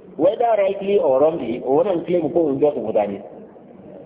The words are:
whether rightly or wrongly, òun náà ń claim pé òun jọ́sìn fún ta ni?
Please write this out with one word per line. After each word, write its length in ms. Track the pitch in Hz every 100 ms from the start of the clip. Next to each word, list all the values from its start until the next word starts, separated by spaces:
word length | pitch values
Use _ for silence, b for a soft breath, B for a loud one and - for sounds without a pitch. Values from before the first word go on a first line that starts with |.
| - -
whether 360 | 175 - 233 208
rightly 440 | 190 196 196 202
or 200 | 156 131
wrongly, 400 | 156 165 120 120
òun 220 | 120 143 202
náà 100 | 170
ń 80 | -
claim 240 | 180 147
pé 100 | 170
òun 200 | 156 135
jọ́sìn 240 | 147 135 107
fún 80 |
ta 120 | 107 101
ni? 100 | 98 - - - - - - - -